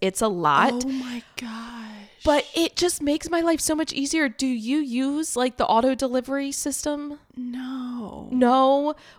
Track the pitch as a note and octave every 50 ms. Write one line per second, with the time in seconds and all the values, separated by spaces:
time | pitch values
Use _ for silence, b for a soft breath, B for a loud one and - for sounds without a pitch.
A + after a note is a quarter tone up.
0 | F#3+ F#3+ F#3 - A3+ A3 F#3+ F3 E3 D3 C#3 D3+ G3 C4 A#3+ B3 B3+ C4+ C4+ C4
1 | B3+ B3 B3 A#3 - _ - - B3 A3+ A3 A3+ A3+ A#3 A#3+ A#3 A3 A3 G#3+ G#3
2 | G3+ - _ - - D#4 D4 - - - - D#4+ E4 - - - F4 F4+ - -
3 | D4+ C#4+ D4 D#4+ - D#4+ E4+ E4+ E4 E4+ E4 - - - D#4 D4+ D#4+ - - -
4 | C#4 C#4 D#4+ D#4+ D4+ C4 - - C4+ C4 B3+ A3+ G#3+ A#3 C#4 D#4 D4 B3+ A#3 B3+
5 | C4+ C#4 C#4+ D4+ D#4+ - - A#3+ B3+ B3+ - - - - G#3+ A3+ A#3 C4 C4 A3+
6 | C4+ B3+ B3 B3+ B3 C4+ C4+ C#4 C#4 C#4 C#4 - - D4 C4+ - - D4+ D4 D4
7 | D4 D4 D4 D4 _ _ - B3+ B3 B3 A#3+ B3+ B3+ B3+ C4 C4 B3 B3 B3 A#3+
8 | G#3+ - - - - - B3+ B3+ B3 A#3+ B3+ C4 C4 C4+ C#4 C#4+ C#4+ D4+ D4+ B
9 | B B B